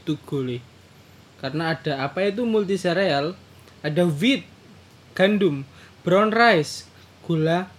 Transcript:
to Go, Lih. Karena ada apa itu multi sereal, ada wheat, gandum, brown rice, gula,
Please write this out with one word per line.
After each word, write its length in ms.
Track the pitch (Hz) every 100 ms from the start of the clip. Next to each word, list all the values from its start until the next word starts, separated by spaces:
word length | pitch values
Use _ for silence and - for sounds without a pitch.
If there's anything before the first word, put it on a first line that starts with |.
to 140 | - 147
Go, 220 | - 143
Lih. 200 | 127 120 - - - - - - - -
Karena 340 | 135 151 165
ada 320 | 156 156 139
apa 180 | 139 180
itu 180 | 202 202
multi 300 | 240 220 190 196
sereal, 580 | 180 170 190 139 151 190 - - - -
ada 240 | 147 151
wheat, 420 | 175 147 226 254 - - - - - - -
gandum, 540 | - 190 208 190 139 139 - - -
brown 280 | 180 190 214
rice, 560 | 220 233 180 147 - - - - -
gula, 440 | - 165 156 175 190